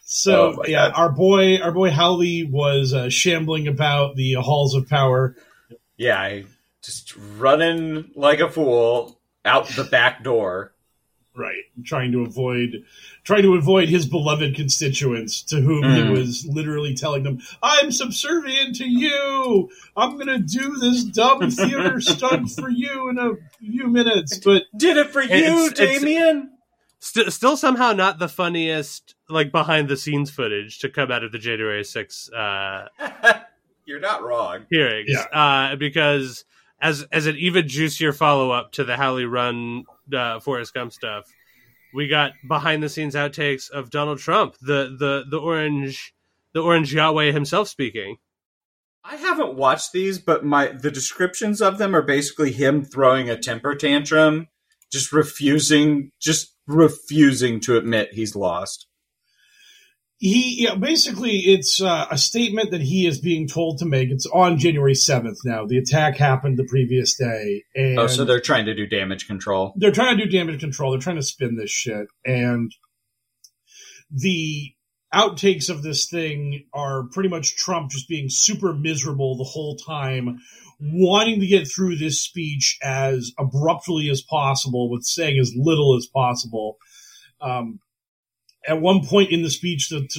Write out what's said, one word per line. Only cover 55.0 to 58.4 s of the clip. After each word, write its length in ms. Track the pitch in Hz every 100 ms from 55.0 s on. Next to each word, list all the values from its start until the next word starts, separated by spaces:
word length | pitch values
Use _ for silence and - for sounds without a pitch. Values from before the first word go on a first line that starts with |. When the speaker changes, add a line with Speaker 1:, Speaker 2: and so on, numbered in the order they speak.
| -
Speaker 2:
refusing, 1000 | 147 143 - 139 147 147 151 151 147 135 _
just 340 | 151 156 - _ -
refusing 920 | 151 156 - - 151 143 120 123 113
to 160 | 110 117
admit 340 | 113 113 104
he's 220 | 104 107
lost. 500 | 101